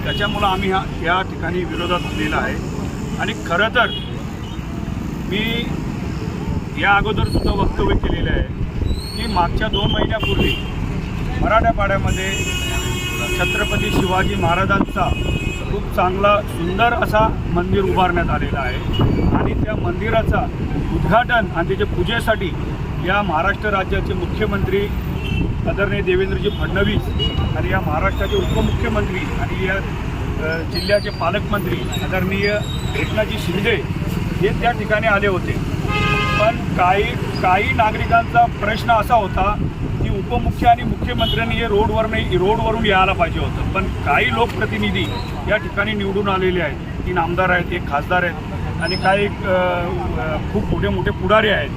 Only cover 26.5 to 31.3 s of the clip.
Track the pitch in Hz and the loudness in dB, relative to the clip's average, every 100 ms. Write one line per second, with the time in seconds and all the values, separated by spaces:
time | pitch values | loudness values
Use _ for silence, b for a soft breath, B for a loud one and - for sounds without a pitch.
26.5 | - 151 180 202 208 - - - - 196 | -2 -2 0 2 0 0 -2 -2 0 -2
27.5 | - 185 190 180 151 190 190 196 202 180 | 0 0 0 0 0 0 0 0 0 2
28.5 | 226 220 - 233 220 202 185 - - - | 2 2 2 0 0 0 -2 -2 -2 -2
29.5 | 175 190 196 - 165 - - - - 156 | -2 0 -2 -2 -4 -4 -4 -4 -2 -2
30.5 | 160 160 175 180 202 208 - 170 | -2 -2 -4 2 0 0 -2 -2